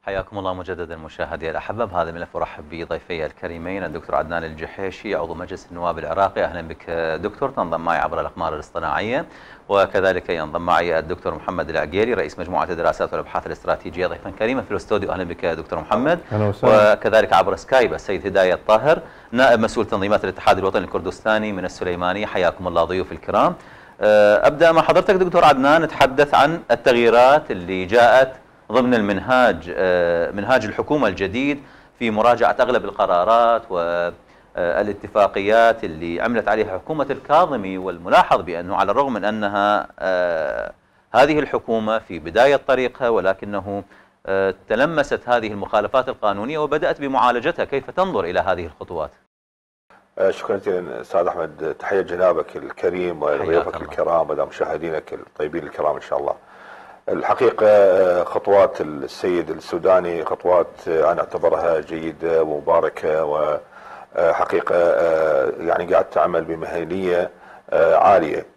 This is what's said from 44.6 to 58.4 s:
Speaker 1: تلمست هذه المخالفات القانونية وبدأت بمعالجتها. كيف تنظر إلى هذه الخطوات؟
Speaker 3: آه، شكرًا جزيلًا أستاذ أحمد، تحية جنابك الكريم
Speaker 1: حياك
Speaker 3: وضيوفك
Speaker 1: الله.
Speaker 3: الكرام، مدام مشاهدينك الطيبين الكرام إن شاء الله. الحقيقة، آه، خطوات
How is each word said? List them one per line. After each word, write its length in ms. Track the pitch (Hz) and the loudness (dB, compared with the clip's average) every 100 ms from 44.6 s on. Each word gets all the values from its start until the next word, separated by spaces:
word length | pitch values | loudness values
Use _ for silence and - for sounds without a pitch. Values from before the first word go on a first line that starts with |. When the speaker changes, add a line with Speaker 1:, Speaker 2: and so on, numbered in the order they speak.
| _ | _
Speaker 1:
تلمست 500 | 110 139 147 139 120 - | 0 0 0 -2 -4 0
هذه 220 | 120 110 | -2 -2
المخالفات 640 | 104 95 110 104 131 127 | -8 -2 -2 0 -2 -2
القانونية 480 | 113 107 101 113 156 | -4 -2 -2 -6 -4
وبدأت 440 | 151 151 156 160 | -4 -2 -2 -4
بمعالجتها. 640 | 139 131 123 120 135 175 98 | -2 2 2 2 -2 -4 -4
كيف 260 | 139 131 | -4 -6
تنظر 320 | 147 190 110 | -4 -2 -2
إلى 160 | 85 90 | -2 -2
هذه 260 | 90 90 82 | 0 -2 -6
الخطوات؟ 460 | - 90 85 73 _ _ _ _ _ _ _ _ _ _ - | -14 -12 -8 -10 _ _ _ _ _ _ _ _ _ _ -2
Speaker 3:
آه، 120 | 95 | 0
شكرًا 260 | - - 101 | 0 -6 -4
جزيلًا 440 | 101 92 87 60 | -2 -4 -6 -12
أستاذ 260 | - 95 87 | -4 -2 0
أحمد، 480 | 85 80 73 78 - | -4 -8 -6 -8 -8
تحية 220 | - 98 | -2 -2
جنابك 540 | 87 87 92 80 76 85 | -2 0 2 2 -4 -10
الكريم 680 | 69 - 92 90 90 80 73 | -14 -4 -4 -2 -4 -2 -2
Speaker 1:
حياك 140 | 73 | -2
Speaker 3:
وضيوفك 340 | 78 85 92 85 | 0 0 0 -8
Speaker 1:
الله. 100 | 80 | -10
Speaker 3:
الكرام، 420 | 80 80 85 78 | -4 0 0 0
مدام 200 | 73 69 | -2 -4
مشاهدينك 680 | - - 78 82 78 - | -4 -6 -4 -6 -6 -8
الطيبين 500 | 69 - - 76 80 | -16 -14 -8 -6 -6
الكرام 320 | 73 - 76 69 | -10 -4 -4 -4
إن 60 | |
شاء 180 | - 69 | -6 -6
الله. 140 | 71 - _ - - - - - - | -4 -8 _ -20 -20 -20 -20 -14 -6
الحقيقة، 560 | 90 - 104 117 - 107 | -4 -2 2 2 4 6
آه، 560 | 104 98 92 92 87 | 8 8 6 4 2
خطوات 580 | 85 107 | 0 -4